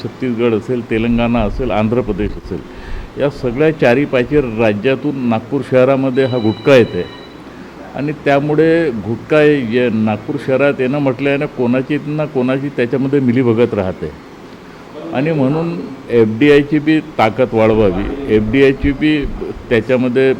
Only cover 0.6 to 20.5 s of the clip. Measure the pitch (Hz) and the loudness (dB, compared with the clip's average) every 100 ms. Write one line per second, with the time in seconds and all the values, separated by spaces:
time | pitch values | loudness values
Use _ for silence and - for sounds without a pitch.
0.6 | 110 123 117 113 117 117 117 120 104 98 | -2 -6 -2 -2 0 0 0 0 -2 -2
1.6 | - 98 110 120 101 98 104 - - 92 | -2 0 0 0 -2 -4 -4 -6 -10 -10
2.6 | - - - - - - 135 139 127 120 | -10 -16 -10 -10 -10 -4 -4 -4 -6 0
3.6 | 156 156 135 127 143 135 120 147 131 110 | 0 2 2 2 2 0 2 0 0 0
4.6 | 113 101 120 135 143 139 123 113 - 143 | 0 2 0 -2 -2 -2 -2 -2 -2 -6
5.6 | 123 131 127 135 135 127 131 123 110 104 | 0 2 4 2 0 0 0 0 0 0
6.6 | 147 135 104 90 85 - - - - - | 4 6 4 0 -8 -10 -18 -20 -20 -20
7.6 | - - - - 143 143 143 139 147 151 | -20 -18 -16 -8 -8 -4 0 0 2 2
8.6 | 160 165 165 113 95 113 - 156 151 147 | 4 4 0 -2 -6 -6 0 4 4 4
9.6 | 120 120 123 110 110 107 110 147 - 131 | 2 0 2 2 0 0 -4 -6 -2 2
10.6 | 143 135 127 147 139 120 139 139 147 - | 2 2 0 0 -2 0 -2 -2 -4 -2
11.6 | 123 127 131 147 147 151 151 139 127 135 | 0 0 0 -4 -4 -4 -4 -2 0 -2
12.6 | 139 139 120 131 135 143 131 120 123 110 | -4 -2 -2 0 0 2 2 2 2 2
13.6 | 120 104 92 87 80 73 - - - - | 2 2 -2 -4 -8 -10 -18 -20 -20 -20
14.6 | - - - - - 120 151 156 131 156 | -20 -20 -18 -14 -8 -4 -2 0 0 0
15.6 | 170 170 - - - 117 110 110 147 143 | -2 -6 -10 -14 -2 2 2 4 4 4
16.6 | 143 156 143 156 151 - 113 104 123 113 | 4 0 2 0 -2 0 0 2 0 2
17.6 | 110 110 104 90 98 - - 107 107 135 | 4 4 2 2 -4 -6 0 0 2 4
18.6 | 135 135 143 135 151 151 120 - 87 - | 4 4 -2 0 0 0 -2 -6 -10 -10
19.6 | - 117 104 127 127 123 135 123 - | 0 0 2 0 2 2 2 0 -4